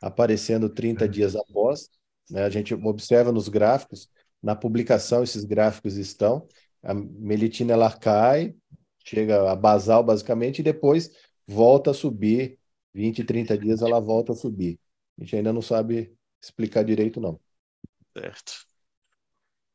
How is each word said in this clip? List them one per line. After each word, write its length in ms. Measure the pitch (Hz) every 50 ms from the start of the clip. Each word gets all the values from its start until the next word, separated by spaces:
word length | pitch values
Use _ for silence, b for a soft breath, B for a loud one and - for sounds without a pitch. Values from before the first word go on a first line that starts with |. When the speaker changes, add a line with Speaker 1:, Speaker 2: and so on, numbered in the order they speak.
Speaker 1:
aparecendo 680 | 101 95 - - 120 110 110 107 - - 113 113 110 104
trinta 360 | - - 113 117 113 107 113
Speaker 2:
Uhum. 60 | 104
Speaker 1:
dias 240 | 95 104 104 95 95
após, 540 | 107 - - 95 101 107 127 147 143 - - _ _ _ _ _ _ _ _
né? 140 | 87 95 101
A 60 | 101
gente 240 | 95 107 104 - 113
observa 580 | 87 107 110 104 104 - - 120 117 120 120
nos 160 | 117 110 95
gráficos, 600 | 104 95 107 104 110 131 135 - - - - - _ _ _ _ _ _ _ -
na 120 | 104 107
publicação 680 | - - 117 110 120 117 - 120 104 - - 120 120 123
esses 200 | 120 - 107 104
gráficos 540 | 101 107 107 107 107 104 - - 104 98
estão, 500 | 101 95 - - - 104 107 127 156 - b b b b b _ _ -
a 100 | - 98
melitina 800 | 101 101 - - 101 110 104 107 107 113 113 - - 123 117 117
ela 180 | 117 113 107
cai, 640 | - - - 110 104 104 113 127 139 143 - 226 - - _ _ - _ _ _ _ _ _
chega 420 | - 110 107 107 107 104 101 98 95
a 60 | 95
basal 480 | 95 107 107 107 98 92 110 113 117 117
basicamente, 560 | 113 110 104 - - 117 117 120 131 139 -
e 40 | 151
depois 480 | 156 147 156 - 139 151 165 165 - b b b b b _ _
volta 440 | - 101 107 113 123 185 139 - 143
a 20 | 135
subir, 680 | - - 143 113 101 104 107 113 123 131 127 - _ _ _ _ _ _ _ _
vinte, 300 | 98 107 113 110 117 110
trinta 340 | - 113 117 113 - 107
dias 240 | 101 104 110 113 107
ela 180 | 117 117 117 117
volta 320 | 107 107 113 113 113 - 117
a 20 |
subir. 420 | - - 117 104 95 90 87 85 - _ _ _ _ _ _ _
A 60 | - -
gente 120 | - 110
ainda 180 | 107 104 110 113
não 80 | 117
sabe 500 | 113 - 117 110 110 113 117 117 113 - _ _ _ _ _ _
explicar 420 | - - - - 110 107 - 113 107
direito, 380 | 110 107 107 107 113 - 113
não. 180 | 107 85 80 - _ _ _ _ _ _ _ _ - - _ _ _ _ _
Speaker 3:
Certo. 480 | - - - - - - - - - - _ _ _ _ _ _ _ _ _ _ _ _ _ _ _ _ _ _ _ _ _